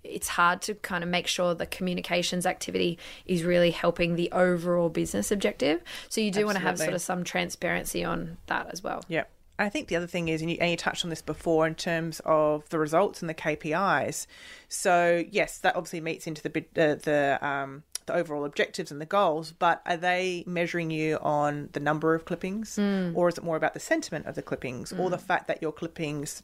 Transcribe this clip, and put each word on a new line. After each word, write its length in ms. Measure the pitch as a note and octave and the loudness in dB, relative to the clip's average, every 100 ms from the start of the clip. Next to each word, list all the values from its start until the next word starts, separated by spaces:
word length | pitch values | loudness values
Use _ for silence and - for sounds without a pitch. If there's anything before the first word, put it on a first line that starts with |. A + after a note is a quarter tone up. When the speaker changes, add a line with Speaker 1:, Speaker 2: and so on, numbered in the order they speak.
Speaker 1:
it's 260 | - F#3+ - | -12 -8 -6
hard 340 | - F3 F3+ | 4 4 4
to 100 | - | -2
kind 300 | G#3 - F3+ | -8 -4 -4
of 60 | F3 | 0
make 160 | F3+ E3 | 0 0
sure 260 | - F3 | 0 0
the 140 | E3+ E3+ | 0 -4
communications 800 | - F#3 F3+ - F3 F3 F3+ F3+ | -4 -2 -2 0 0 0 0 0
activity 500 | - - F#3 F3+ E3+ - - - | -2 -4 0 0 -2 -10 -16 -2
is 160 | F3 | 0
really 260 | E3+ F3 F3 | 4 6 6
helping 460 | E3 E3+ E3+ E3+ E3+ | 4 0 2 0 2
the 160 | F3 | 0
overall 580 | F3 F3+ F3 F3 F3 E3+ | 4 4 4 2 2 2
business 400 | E3 E3 G3 G#3 | 2 -2 -2 0
objective. 540 | G3+ G#3 - C#4 E4+ - - - | 0 0 2 0 0 -2 -14 -6
So 100 | - | 0
you 120 | G#3+ | 0
do 160 | G3 G#3 | 2 2
wanna 120 | G3 | 2
have 100 | F3+ | 0
Speaker 2:
Absolutely. 240 | F3+ D#3+ | 0 0
Speaker 1:
sort 20 | F3+ | -2
of 60 | |
some 220 | - F3+ | -2 -4
transparency 800 | F3 F3+ F3 - F3 F3 F3 F3 | -2 -2 -4 -4 -2 -2 -2 -4
on 340 | E3+ E3+ E3+ E3+ - | -2 -4 -6 -10 -4
that 220 | - - | -4 -4
as 100 | F3+ | -8
well. 220 | - - - | -6 -8 -4
Speaker 2:
Yeah. 180 | D#3+ - _ _ - | -4 -4 _ _ -2
I 100 | G3+ | -2
think 200 | D#4 - | -2 -2
the 80 | E3+ | -4
other 100 | F3 | -2
thing 220 | F3+ E3 | -4 -2
is, 120 | D#3+ | -2
and 80 | D#3+ | -2
you, 80 | E3 | 0
and 120 | F3 | 0
you 60 | E3+ | 2
touched 260 | - - | -2 -2
on 80 | F3 | -6
this 100 | D#3+ | -6
before 460 | - D3 E3+ D#3+ D#3+ | -8 -4 2 4 4
in 80 | D#3+ | 0
terms 460 | F3+ E3 E3 D#3 - | -2 -2 -2 -6 2
of 420 | D#3 D3+ D3+ - | 4 4 2 -2
the 100 | E3 | -2
results 420 | D3+ D#3+ G3+ - | 2 4 2 0
and 80 | E3+ | -8
the 60 | D#3 | -4
K 200 | E3 D3+ | -2 -2
P 180 | D#3 | -2
Is. 520 | D#3+ F#3+ D3 A2+ D3+ - - - - - | 0 2 2 0 -4 -10 -14 -20 -20 -12
So 560 | - G3 F3 F3 E3+ E3 | -2 4 6 6 4 2
yes, 300 | G3+ D#3 - | 0 0 2
that 160 | - F3+ | 0 0
obviously 260 | E3 F3 | -4 -6
meets 240 | D#3+ - - | -6 -6 -6
into 160 | D#3 | -6
the 80 | - | -4
bid, 160 | D#3+ D#3+ - | -4 -4 4
uh, 200 | D#3 D3 | 4 4
the, 420 | - D3 C#3 C3+ | 2 2 4 2
um, 440 | C#3+ C#3 C3+ C#3 - - - | 0 -2 -4 -10 -14 -14 -2
the 80 | |
overall 300 | F3 E3 D3 | -2 0 -2
objectives 480 | C#3+ - F#3+ - E3+ | -4 0 0 0 -8
and 80 | C#3+ | -8
the 60 | D#3 | 0
goals, 480 | G3+ F#3+ D#3 D#3 | 4 4 2 -4
but 280 | E3 F3 - - | 0 2 2 0
are 100 | E3+ | 0
they 480 | F3+ F3+ F#3 F3 - | 2 2 0 -4 -4
measuring 460 | F3 F3 F3 E3 | -2 0 0 -2
you 260 | D#3 D#3 D3+ | 0 0 0
on 480 | - D3 D3 D3 C#3+ | 2 2 2 0 -6
the 80 | C#3+ | -2
number 340 | D3 D#3 D#3+ | 0 2 2
of 120 | D#3+ D#3+ | 2 0
clippings, 500 | E3+ F#3 G3+ G#3+ - | -6 -4 -6 -6 0
Speaker 1:
Mm. 400 | G3+ F#3+ F3+ E3+ | 2 2 0 2
Speaker 2:
or 140 | F3 | 2
is 80 | E3+ | 2
it 80 | E3+ | -2
more 100 | D#3+ | 0
about 180 | D#3 | 0
the 60 | - | -2
sentiment 460 | - D#4+ - D3+ - | 0 0 0 -6 -6
of 100 | D3 | -8
the 60 | |
clippings, 500 | - C3+ C3 B2+ - | -6 -6 -4 -8 -8
or 180 | F3+ F3+ | -2 -2
the 60 | F3+ | -2
Speaker 1:
Mm. 40 | |
Speaker 2:
fact 260 | - F3 - | 0 0 0
that 140 | - | -2
your 100 | D#3 | -2
clippings 720 | - E3 - D3+ D3 D3 - | -6 -8 -4 -4 -4 -6 -10